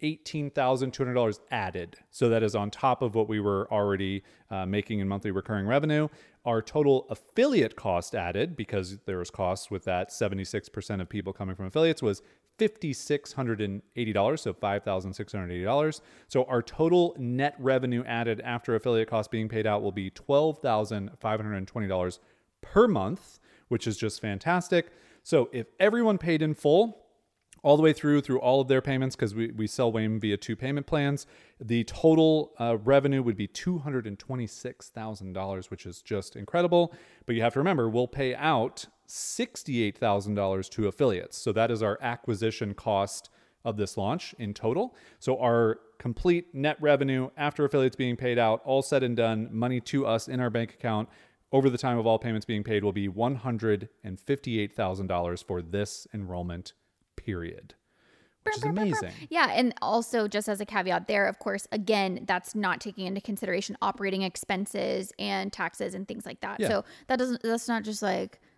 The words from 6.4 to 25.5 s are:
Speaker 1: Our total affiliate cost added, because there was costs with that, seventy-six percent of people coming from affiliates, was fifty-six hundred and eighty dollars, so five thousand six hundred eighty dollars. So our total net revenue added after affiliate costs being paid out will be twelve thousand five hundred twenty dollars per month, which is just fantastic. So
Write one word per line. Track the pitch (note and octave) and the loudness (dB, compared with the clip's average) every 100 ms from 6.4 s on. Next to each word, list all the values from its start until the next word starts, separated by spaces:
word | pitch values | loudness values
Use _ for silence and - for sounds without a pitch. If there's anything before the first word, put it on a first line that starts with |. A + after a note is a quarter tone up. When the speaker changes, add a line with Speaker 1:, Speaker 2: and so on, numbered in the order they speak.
| - | -2
Speaker 1:
Our | A2+ | -2
total | A2 D3+ C#3+ C3+ - | 0 2 4 4 2
affiliate | A2 - - C4+ A#3+ A#2+ - | -10 -4 2 4 4 2 0
cost | G#2+ F2 - A2+ | -2 -2 -2 -4
added, | F2 F2+ D#3 D#3+ | -2 -2 -4 -4
because | G#2+ G2+ F#2 G2 - | -6 -4 -4 -8 -8
there | F#2 | -6
was | F2 | -6
costs | - F#2 F#2+ - | -2 -2 -2 -4
with | G2 - | -6 -2
that, | F2+ F#2+ | -2 -2
seventy-six | - G#2+ F#2+ F#2 G#2+ - | -2 -2 -2 -4 -6 -8
percent | - - G2+ | -10 -6 -6
of | F2+ | -6
people | G#2 F#2 | -6 -8
coming | F#2+ F#2+ F#2 | -8 -8 -8
from | F#2+ | -4
affiliates, | D#3 E3 D#3 | 2 2 2
was | A2+ G2 - _ _ - | 0 -2 -6 _ _ -2
fifty-six | G#3+ - E3 B2+ - D3 - | -2 0 -8 -6 -2 -4 -4
hundred | - B2+ A2 | -4 -2 -2
and | G#2 G2 - - | -4 -6 -8 -6
eighty | A2+ | -2
dollars, | G#2 G#2 D#3 | 2 2 0
so | A2+ | -4
five | F2+ G#2 G2+ | -4 -2 -2
thousand | G#2+ F#2+ F#2 | -2 -4 -4
six | F#2 G#2 | -8 -10
hundred | G#2 F2+ | -8 -6
eighty | F2+ | -4
dollars. | F#2 C#3 D#3 D3+ - - _ | 0 2 0 -2 -12 -20 _
So | B2+ | 0
our | B2+ B2+ | 2 0
total | A#2 - D#3+ F3+ E3+ C#3+ | -2 0 4 6 4 0
net | B2 B2 C#3+ - | -2 0 0 0
revenue | C3 C3 B2+ A#2+ A#2 | 2 2 2 0 -2
added | A#2 A#2 A2 | -2 0 -2
after | A#2+ A#2+ - A2+ | -2 -4 0 0
affiliate | B2+ A#2 A2+ | 2 2 2
costs | A2+ G#2+ | 0 -2
being | A2+ A2 | -2 -2
paid | A2+ G#2+ | 0 2
out | G#2 | 2
will | G#2 | 0
be | G2 F#2+ | -2 -6
twelve | - - C#3 D#3 D3 | -6 2 2 2 0
thousand | C3+ A2 G#2+ G#2+ G2 - | 0 2 0 -4 -6 -6
five | A2+ G#2+ | -2 -2
hundred | G#2+ G2+ F#2+ | -2 -6 -6
twenty | B2 G2+ | -4 -2
dollars | F#2 F2+ - _ _ _ _ | 0 0 -4 _ _ _ _
per | - F#3+ A#3+ | 0 4 6
month, | D#3 F#2+ F3+ - - _ _ - | 4 -2 -4 -10 -20 _ _ -4
which | A#2 - | -4 -2
is | G#2 | -2
just | A2 - | -4 -4
fantastic. | A2 G2 - F3+ F3 F3 E3 - - _ | -6 -4 0 0 2 0 0 -6 -20 _
So | - D#3 A#2+ | 2 2 2